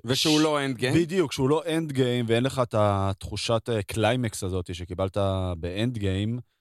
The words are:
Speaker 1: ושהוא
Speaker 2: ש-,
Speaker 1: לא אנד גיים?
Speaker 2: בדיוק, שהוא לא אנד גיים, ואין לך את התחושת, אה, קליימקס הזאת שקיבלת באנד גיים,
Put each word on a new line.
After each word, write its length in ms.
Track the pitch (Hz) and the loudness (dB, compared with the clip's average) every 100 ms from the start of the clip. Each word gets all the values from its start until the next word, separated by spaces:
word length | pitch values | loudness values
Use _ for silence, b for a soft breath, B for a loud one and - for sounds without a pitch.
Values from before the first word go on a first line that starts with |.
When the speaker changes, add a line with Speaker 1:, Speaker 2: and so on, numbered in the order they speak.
| 117 | -2
Speaker 1:
ושהוא 340 | 131 156 151 | 0 4 4
Speaker 2:
ש-, 40 | |
Speaker 1:
לא 220 | 156 147 139 | 4 2 -2
אנד 120 | 120 | -2
גיים? 160 | 127 | 2
Speaker 2:
בדיוק, 380 | 151 170 190 156 | 2 2 2 0
שהוא 180 | - 131 | 2 2
לא 140 | 156 165 | 2 0
אנד 240 | 160 160 | -2 -2
גיים, 340 | 131 127 123 117 | 0 2 2 2
ואין 160 | 113 | 2
לך 160 | 131 135 | 2 0
את 120 | 123 110 | 0 4
התחושת, 920 | 104 98 98 95 92 101 - 113 - | 4 4 0 -2 -6 -6 0 0 0
אה, 100 | 113 | -4
קליימקס 600 | 95 117 107 127 120 - | -2 0 2 2 -2 -4
הזאת 320 | 95 92 90 85 | -4 -4 -4 -8
שקיבלת 420 | 87 87 95 101 98 95 92 85 | -8 -4 -4 0 -2 0 -2 -4
באנד 400 | 87 92 120 120 | -6 -4 -4 -2
גיים, 420 | 98 95 104 123 - _ | -2 -2 -2 -6 -10 _